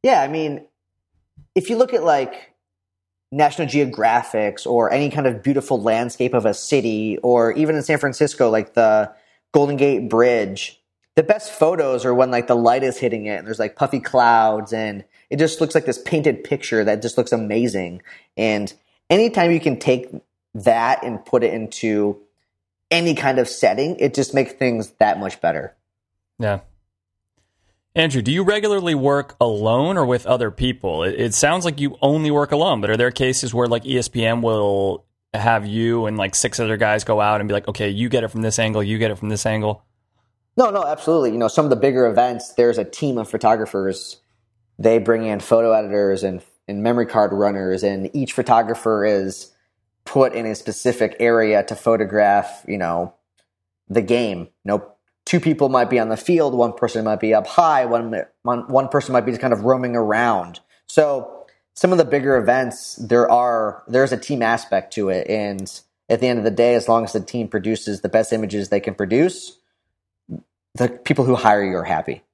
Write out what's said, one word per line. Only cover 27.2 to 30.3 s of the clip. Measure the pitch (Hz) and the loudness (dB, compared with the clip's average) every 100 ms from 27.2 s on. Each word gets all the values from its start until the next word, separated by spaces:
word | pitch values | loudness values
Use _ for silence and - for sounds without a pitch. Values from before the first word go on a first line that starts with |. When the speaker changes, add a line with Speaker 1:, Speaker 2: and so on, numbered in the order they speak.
| _ _ _ _ _ _ _ - | _ _ _ _ _ _ _ -2
Speaker 2:
Andrew, | 160 135 | 0 0
do | 110 | 0
you | 165 | 0
regularly | 190 208 208 202 175 151 | 0 0 0 0 0 0
work | 135 143 139 - | 2 0 -2 0
alone | 120 107 110 120 151 190 | 0 2 0 2 2 0
or | 131 | 0
with | 123 | 0
other | - | 0